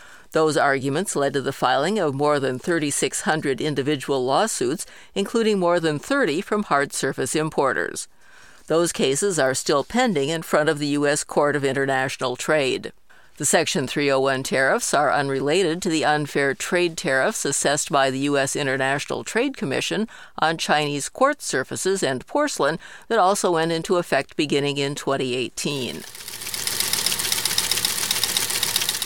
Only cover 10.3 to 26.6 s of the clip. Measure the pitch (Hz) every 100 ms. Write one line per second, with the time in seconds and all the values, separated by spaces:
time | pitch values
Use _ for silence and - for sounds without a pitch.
10.3 | 160 160 156 151 147 147 143 143 147 -
11.3 | - 147 143 139 135 139 135 131 - 131
12.3 | 123 - 156 131 104 107 - - - -
13.3 | - 147 190 156 175 131 - 143 135 135
14.3 | 131 135 131 135 214 - 139 143 104 139
15.3 | 135 135 170 180 165 185 160 127 151 147
16.3 | 147 139 131 - 180 175 165 165 135 156
17.3 | 226 151 135 151 151 - 147 135 131 139
18.3 | 143 135 139 143 135 131 139 - 123 123
19.3 | 220 277 277 175 127 - - 220 - -
20.3 | - 160 160 - 151 151 147 - - 269
21.3 | 294 - 139 135 131 185 196 139 127 -
22.3 | 285 294 - 143 165 - - - 226 185
23.3 | 202 202 165 165 165 165 180 165 139 139
24.3 | - 151 147 143 139 139 143 - 135 135
25.3 | 123 120 - 170 143 117 73 - - -
26.3 | - - -